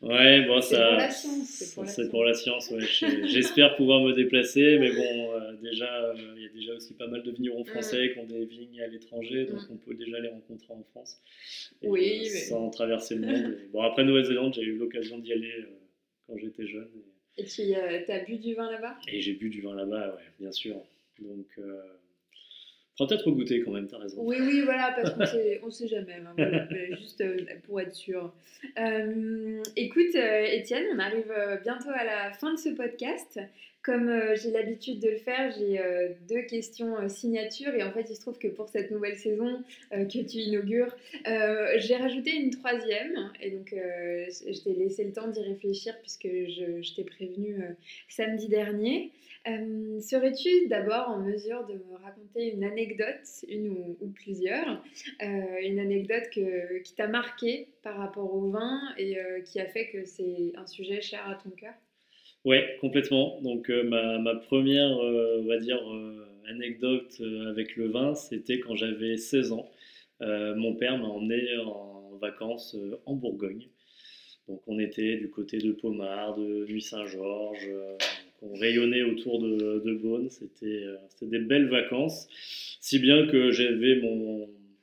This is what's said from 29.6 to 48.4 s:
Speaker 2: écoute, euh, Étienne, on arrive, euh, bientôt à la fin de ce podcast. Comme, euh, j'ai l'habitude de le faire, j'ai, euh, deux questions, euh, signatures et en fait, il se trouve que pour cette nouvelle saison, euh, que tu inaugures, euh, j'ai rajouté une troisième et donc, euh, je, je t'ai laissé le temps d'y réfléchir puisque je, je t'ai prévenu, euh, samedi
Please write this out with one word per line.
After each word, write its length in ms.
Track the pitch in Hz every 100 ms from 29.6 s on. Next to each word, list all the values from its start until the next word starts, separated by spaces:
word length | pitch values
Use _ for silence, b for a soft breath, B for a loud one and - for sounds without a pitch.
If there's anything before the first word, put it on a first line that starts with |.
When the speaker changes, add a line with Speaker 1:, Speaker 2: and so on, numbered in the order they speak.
| 214 -
Speaker 2:
écoute, 360 | 247 330 349 330
euh, 300 | 226 214 214
Étienne, 320 | 233 - 247 392
on 60 | 254
arrive, 320 | 196 220 214
euh, 240 | 214 202 196
bientôt 260 | 202 247 277
à 100 | 262
la 280 | 226 208 202
fin 200 | 202 302
de 40 | 320
ce 100 | 320
podcast. 720 | 247 240 240 247 466 - 214 196 B B B
Comme, 280 | - 240 240
euh, 260 | 233 220 214
j'ai 160 | 233
l'habitude 480 | 220 214 226 - 220
de 80 | 220
le 60 | 214
faire, 340 | 254 254 262 214
j'ai, 220 | 202 190
euh, 300 | 185 180 180 175 180
deux 140 | 233
questions, 560 | 233 233 220 - 233 220
euh, 100 | 196
signatures 640 | 196 240 226 214 - 285
et 80 | 247
en 100 | 196
fait, 140 | 208 226
il 60 | 214
se 20 |
trouve 180 | - 240
que 120 | 208
pour 180 | 196 214
cette 240 | 214 196
nouvelle 260 | 208 208 202
saison, 460 | 220 214 240 254 247 B B
euh, 100 | 202
que 160 | 196 247 -
tu 80 | 226
inaugures, 540 | 214 208 202 233 247 - B 302 220
euh, 480 | 220 214 214 214 220
j'ai 180 | 208 247
rajouté 400 | 254 254 302 311
une 140 | 262
troisième 840 | - 254 240 220 208 285 330 202 -
et 100 | 196
donc, 200 | 190 190
euh, 540 | 196 180 175 175 175 180
je, 240 | 180 -
je 100 | 190
t'ai 120 | 202
laissé 320 | 185 190 196 202
le 80 |
temps 160 | 208 226
d'y 100 | 214
réfléchir 520 | 196 196 196 196 226 220
puisque 260 | - - 190
je, 540 | 180 180 175 175 170
je 120 | 170
t'ai 120 | - 185
prévenu, 500 | - 185 185 208 202
euh, 60 | 175 175 B B B
samedi 400 | - 220 220